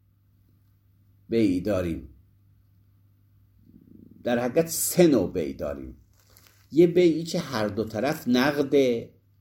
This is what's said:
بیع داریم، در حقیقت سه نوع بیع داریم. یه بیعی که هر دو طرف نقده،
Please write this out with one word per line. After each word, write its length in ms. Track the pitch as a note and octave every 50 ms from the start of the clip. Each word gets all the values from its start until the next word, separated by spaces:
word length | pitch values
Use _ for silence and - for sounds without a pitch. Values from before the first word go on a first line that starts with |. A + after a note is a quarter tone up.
| _ _ _ _ _ _ _ _ _ _ _ _ _ _ _ _ _ _ _ _ _ _ _ _ _ -
بیع 320 | - A2+ A2 G2 F2+ F#2
داریم، 480 | F2 G#2 G2+ F#2 F2+ E2+ D#2+ C#2 - - - - _ _ _ _ _ _ _ _ _ _ _ _ _ _ _ _ _ _ _ _ _ _ _ _ _ _ _ _ _ - - - - _ - - - - - - -
در 160 | - B2 A#2+
حقیقت 280 | B2 B2 B2 D#3+ E3+ -
سه 400 | - - - - - F3 F3+ E3
نوع 260 | C#3 A2+ F2+ E2 -
بیع 200 | F2+ D#2+ C#2 C2+
داریم. 440 | - D#2+ D2 C#2+ C#2 C2 C2 - - _ _ _ _ _ _ _ _ _ _ _ _ _ _
یه 160 | - D3 F3 E3+
بیعی 360 | E3 F3+ F3+ E3+ D3+ D#3 E3
که 160 | E3 - F3
هر 280 | D#3+ C3 C3+ A2+ G#2+ G#2
دو 160 | G2 G#2+ G#2+
طرف 440 | A2 A2 G#2+ A2 C#3 D#3 D#3 - A#2+
نقده، 840 | B2 B2 B2+ D3 D3 C#3+ C#3+ C3+ C#3+ B2 C3 B2+ A#2+ A#2 - - - _ _ _ _ _